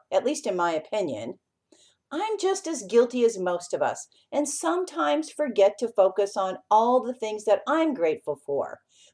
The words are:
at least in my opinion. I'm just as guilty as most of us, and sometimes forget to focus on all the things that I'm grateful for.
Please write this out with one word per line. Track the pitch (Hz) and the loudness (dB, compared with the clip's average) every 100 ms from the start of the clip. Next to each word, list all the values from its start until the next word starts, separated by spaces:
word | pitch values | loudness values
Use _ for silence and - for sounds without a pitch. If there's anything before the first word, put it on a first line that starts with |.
| _ | _
at | 190 254 | 0 0
least | 302 220 | -2 -4
in | 180 | -2
my | 170 | -2
opinion. | 160 - 214 170 110 117 - _ _ _ _ _ _ _ | -2 -4 -4 -4 -4 -10 -12 _ _ _ _ _ _ _
I'm | 302 440 415 | -6 -4 -2
just | 381 381 320 | 0 -2 -4
as | 294 | -8
guilty | 190 233 247 247 | 2 4 4 2
as | 226 190 | 2 2
most | 175 175 - | -2 -4 -4
of | 175 | -2
us, | 127 - - _ _ | -2 -2 -12 _ _
and | 285 294 | -4 -4
sometimes | - 330 349 359 302 294 294 311 | -4 -2 -2 -4 -2 0 0 -2
forget | - 294 208 196 202 | -4 -2 4 2 2
to | 233 | -2
focus | - 190 196 202 214 | 2 2 2 -2 -2
on | 190 190 - | -4 -6 2
all | 214 233 254 | 4 6 4
the | 226 | 2
things | 247 220 214 214 | -4 -6 -4 2
that | 202 - | 2 2
I'm | 311 320 | 2 2
grateful | 180 165 151 - 147 | 2 0 0 -4 -8
for. | - 139 - - _ _ - | -4 -2 -4 -8 _ _ -20